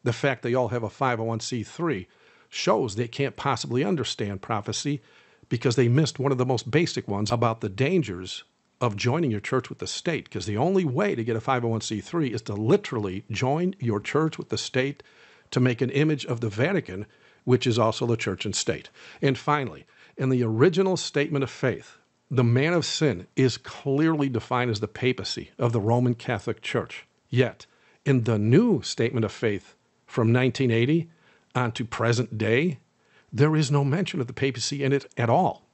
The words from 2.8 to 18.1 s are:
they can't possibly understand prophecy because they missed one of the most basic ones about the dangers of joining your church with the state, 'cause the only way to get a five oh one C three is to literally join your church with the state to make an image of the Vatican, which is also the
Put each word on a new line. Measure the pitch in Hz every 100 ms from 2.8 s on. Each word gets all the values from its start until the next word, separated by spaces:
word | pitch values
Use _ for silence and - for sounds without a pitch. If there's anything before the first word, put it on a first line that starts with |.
| 131
they | 98 120
can't | - 139 -
possibly | 139 123 117 120
understand | 185 175 110 - 104 98
prophecy | - 110 107 110 143 143 _ - _ _ _
because | 120 135 117
they | 120
missed | 127 156 -
one | 135
of | 127
the |
most | 127 123 120
basic | 147 170 - -
ones | 101 104
about | 120 117 113
the | 98
dangers | 95 135 185 110 90 92 - - _ _ _
of | 120 101
joining | 117 151 156
your | 104
church | - 131 -
with | -
the | -
state, | - - 147 -
'cause | 101
the | 90 104
only | 160 196
way | 165 123 208
to | 117
get | 113 110
a |
five | 123 127
oh | 117
one | 113
C | - 107
three | - 170 139
is | 107
to | -
literally | 101 110 202 - 120 101 95 -
join | 107 131 151 180 -
your | 117 104
church | - 143 160 -
with | -
the | 104
state | - 131 139 147 - _ - - _
to | 131
make | 127 117
an | 127
image | 139 156 147 -
of | 117
the | 113
Vatican, | 98 147 190 - 95 107 _ _ _
which | - 123 127
is | 113
also | 110 -
the | 117